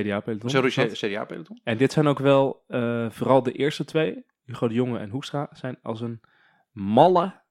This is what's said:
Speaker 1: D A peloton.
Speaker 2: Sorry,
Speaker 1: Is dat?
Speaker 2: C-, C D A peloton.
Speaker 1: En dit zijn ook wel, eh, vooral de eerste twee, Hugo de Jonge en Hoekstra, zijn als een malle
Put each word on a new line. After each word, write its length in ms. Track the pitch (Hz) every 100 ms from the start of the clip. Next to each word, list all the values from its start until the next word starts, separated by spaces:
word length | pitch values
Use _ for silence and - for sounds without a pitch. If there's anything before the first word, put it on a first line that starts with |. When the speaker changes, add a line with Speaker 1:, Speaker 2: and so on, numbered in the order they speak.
Speaker 1:
D 60 | 104
A 80 | 101
peloton. 300 | - 107 117
Speaker 2:
Sorry, 180 | 139 131
Speaker 1:
Is 80 | 135
dat? 160 | 117
Speaker 2:
C-, 20 |
C 200 | 98 110
D 20 | 101
A 100 | -
peloton. 340 | 87 82 226
Speaker 1:
En 140 | - 113
dit 140 | 131
zijn 160 | - 151
ook 120 | 135
wel, 440 | 139 139 135 - _
eh, 420 | 135 120 117 117
vooral 340 | - 113 131
de 80 | 120
eerste 340 | - 139 - 160
twee, 400 | 160 165 269 - _ -
Hugo 220 | 117 120
de 60 |
Jonge 260 | 113 123 117
en 100 | 104
Hoekstra, 400 | 123 - 143 147
zijn 280 | - 127 -
als 200 | - 113
een 200 | 117 117 _ _ _ _ _
malle 680 | 104 98 113 170 180 185 - _